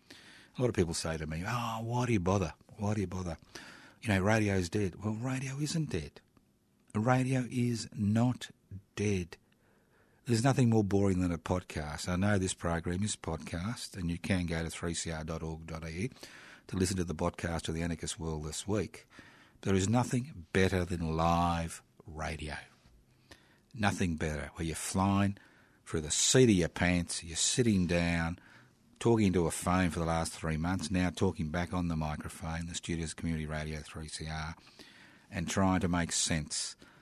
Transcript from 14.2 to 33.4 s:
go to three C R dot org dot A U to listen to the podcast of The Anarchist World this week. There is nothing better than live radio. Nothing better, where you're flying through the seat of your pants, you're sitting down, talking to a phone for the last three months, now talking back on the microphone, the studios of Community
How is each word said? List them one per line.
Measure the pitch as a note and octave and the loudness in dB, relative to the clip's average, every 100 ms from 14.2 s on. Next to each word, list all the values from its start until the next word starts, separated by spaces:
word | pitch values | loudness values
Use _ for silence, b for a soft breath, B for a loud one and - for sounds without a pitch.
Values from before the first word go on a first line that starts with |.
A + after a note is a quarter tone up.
| - F#2+ F2 | 0 0 0
go | E2 | -2
to | E2 | -4
three | - F2 | -4 -6
C | E2+ E2 | -4 -6
R | D#2+ | -6
dot | D#2 D#2+ | -6 -6
org | D#2+ D#2+ E2 | -6 -8 -10
dot | D#2+ | -10
A | D#2+ | -8
U | D#2+ B2 - B B B B B | -6 -6 -8 B B B B B
to | F#2+ | 0
listen | F2+ F#2 | 0 2
to | |
the | F2 | -2
podcast | D#2+ F2 - F2 E2 - | 0 -2 -2 -4 -4 -4
of | E2 | -2
The | |
Anarchist | E2+ E2 E2+ - | -2 -4 -6 -6
World | D#2+ D#2 D#2 | -6 -4 -6
this | D#2 - | -8 -4
week. | G#2 E2 - - B B B B B | -2 -2 -8 -20 B B B B B
There | G#2 F#2+ | 2 2
is | G2 | 4
nothing | A#2 G2+ B2+ C3+ F2+ E2 | 2 2 0 -4 -10 -2
better | F#2+ F#2+ F#2 | 4 4 4
than | F2 F2 D#2+ D#2+ | 0 -2 -2 2
live | E2 E2+ E2+ E2+ E2 - - _ - | 2 4 2 0 -4 -8 -18 _ -16
radio. | D2+ D#2 D2+ D2+ C#2+ - _ _ - _ B B B B B B | -8 -8 -6 -8 -10 -12 _ _ -20 _ B B B B B B
Nothing | A#2+ G#2 F#2+ F#2 D#2 | 0 0 2 0 0
better, | D#2+ D2+ D2 - | -2 -2 -6 -6
where | E2 | -6
you're | D#2 | -4
flying | - G2 G2 G2 G2+ G2 B B B B - | -4 2 4 4 4 0 B B B B -6
through | E2 | -4
the | D2+ | -2
seat | - - C3 B2+ | 0 4 8 8
of | G2 | 8
your | E2 | 4
pants, | - F2 F2 E2+ - | 2 2 4 0 -6
you're | E2+ D#2+ | -8 -2
sitting | - - A#2 G2 F2 | 0 2 4 4 4
down, | F2 F2 E2+ E2 F2+ B B B B _ - | 2 2 0 -2 -4 B B B B _ -2
talking | A#2+ A2+ G2+ | 2 4 4
to | F2+ E2 | 4 2
a | |
phone | - - F2+ F2+ | 0 0 2 2
for | F2 | 0
the | E2 | 0
last | E2 E2 | 0 -2
three | - D#2+ D#2 | -4 -4 -2
months, | E2 F#2 D#2 | -2 -2 -2
now | F2+ F2+ | 0 0
talking | - G2 E2 D#2 | 2 -2 0 -4
back | E2+ F2 | -2 -2
on | F2+ F2 | -2 -2
the | D#2+ | -2
microphone, | D#2 D2 E2+ - F2 E2 E2+ | -4 -6 -10 -10 -8 -6 -6
the | |
studios | E2 - E2 D#2+ | -8 -6 -6 -6
of | - | -6
Community | E2+ D#2+ | -4 -4